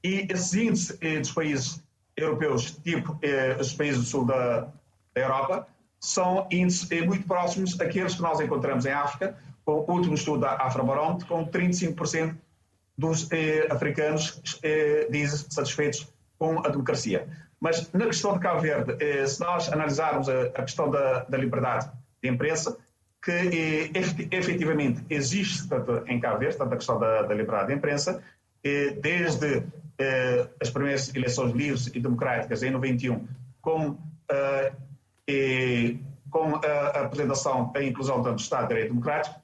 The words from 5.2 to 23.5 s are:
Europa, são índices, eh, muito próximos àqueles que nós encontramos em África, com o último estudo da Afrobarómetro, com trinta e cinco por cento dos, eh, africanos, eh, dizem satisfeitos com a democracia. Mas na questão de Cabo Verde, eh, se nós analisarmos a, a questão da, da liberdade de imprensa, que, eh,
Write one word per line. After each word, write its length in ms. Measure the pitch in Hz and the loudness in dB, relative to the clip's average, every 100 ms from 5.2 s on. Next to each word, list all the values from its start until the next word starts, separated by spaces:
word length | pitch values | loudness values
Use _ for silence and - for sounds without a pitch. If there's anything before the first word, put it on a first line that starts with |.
Europa, 460 | 131 135 139 190 - _ _ _ | 0 0 0 -2 -4 _ _ _
são 480 | - - 180 185 185 | -2 2 2 2 2
índices, 400 | 180 180 180 - | 2 4 2 0
eh, 100 | 170 | 0
muito 240 | 170 196 175 | 2 0 0
próximos 540 | 180 175 190 185 - | 0 0 0 -2 0
àqueles 320 | 165 190 185 | -2 0 -2
que 80 | - | -2
nós 180 | 170 151 | 0 0
encontramos 460 | 151 143 127 131 131 | 0 0 0 0 0
em 60 | |
África, 440 | 143 147 - 190 - - - - | 0 -2 -2 -6 -6 -18 -8 0
com 140 | 151 | 0
o 120 | 156 | 2
último 220 | 175 175 | 2 2
estudo 280 | 147 - 147 | 0 0 0
da 100 | 135 131 | 0 0
Afrobarómetro, 680 | 131 123 127 139 160 180 - | 0 0 0 2 0 -2 -2
com 180 | 170 | -4
trinta 280 | 160 180 180 | -2 0 2
e 20 | |
cinco 220 | 180 170 151 | 2 0 -2
por 120 | 160 | -2
cento 300 | 160 160 165 _ _ _ _ _ - | 0 -2 -4 _ _ _ _ _ -2
dos, 320 | 156 160 - | 0 0 0
eh, 340 | 165 156 156 - | 0 2 2 2
africanos, 680 | 135 147 143 151 156 156 - - - | 2 0 0 2 2 -2 -6 -10 -6
eh, 460 | 156 151 151 151 151 | 0 2 4 4 2
dizem 300 | 147 147 147 - | 0 0 -2 -4
satisfeitos 580 | - 131 - 147 - - _ _ _ | -4 -2 0 0 -2 -10 _ _ _
com 220 | 160 160 | 0 0
a 100 | 151 | 0
democracia. 580 | 139 127 135 113 92 - - - _ | 0 0 -2 0 -2 -4 -14 -18 _
Mas 320 | 160 165 156 | 0 0 0
na 120 | 180 233 | 2 2
questão 280 | - 202 | 2 0
de 60 | 196 | 2
Cabo 200 | 180 165 | 2 2
Verde, 360 | 160 147 127 - | 2 0 0 0
eh, 260 | 147 139 135 | 0 2 0
se 140 | - | 0
nós 320 | 170 175 160 | 0 0 0
analisarmos 560 | 151 151 139 160 135 135 | 0 0 0 0 0 2
a, 120 | 131 | 2
a 180 | 123 - | 0 -2
questão 300 | - - 147 | -6 -2 0
da, 320 | 139 135 127 | 2 2 2
da 140 | - 131 | 0 -2
liberdade 520 | 127 123 123 123 131 - - _ | 0 0 0 0 -4 -10 -20 _
de 80 | 131 | -2
imprensa, 480 | 123 147 160 - 247 _ _ _ _ | 0 0 0 -2 -8 _ _ _ _
que, 80 | - | -2
eh, 580 | 175 180 | 0 2